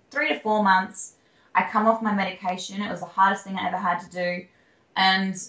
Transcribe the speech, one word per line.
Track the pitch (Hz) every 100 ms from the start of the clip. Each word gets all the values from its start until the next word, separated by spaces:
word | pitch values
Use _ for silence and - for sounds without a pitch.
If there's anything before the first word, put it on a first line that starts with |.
| _
three | 277 302
to | 277
four | 214 214
months. | 202 185 202 - - - _ _ _
I | 185 196
come | 214 220
off | 226
my | 220 202
medication. | 185 - 185 190 - 196
It | 202
was | 175
the | 175
hardest | - 196 196
thing | 196 190
I | 180
ever | 185
had | 190 180
to | -
do. | 180 175 180 - _ _ _ _ -
And | 190 190 190 190